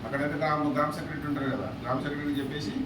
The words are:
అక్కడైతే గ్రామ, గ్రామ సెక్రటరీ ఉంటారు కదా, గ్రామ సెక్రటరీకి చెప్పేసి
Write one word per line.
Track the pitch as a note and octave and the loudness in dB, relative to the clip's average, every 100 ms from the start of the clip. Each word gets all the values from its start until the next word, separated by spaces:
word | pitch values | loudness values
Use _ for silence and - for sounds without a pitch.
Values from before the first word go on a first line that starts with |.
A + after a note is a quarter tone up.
అక్కడైతే | - C#3 D3 | -4 -2 0
గ్రామ, | D3+ D#3 D3+ D3 | 0 2 2 2
గ్రామ | C#3+ D3 | 4 2
సెక్రటరీ | D3 C#3+ C#3 D3 | 0 -4 -4 -2
ఉంటారు | C3+ | 0
కదా, | C3+ B2+ B2+ - | 0 0 -2 -4
గ్రామ | - C3+ | 0 0
సెక్రటరీకి | C#3+ D3 D3 C#3+ | 0 0 0 0
చెప్పేసి | C3+ D3 - C4 | 0 -2 -2 -2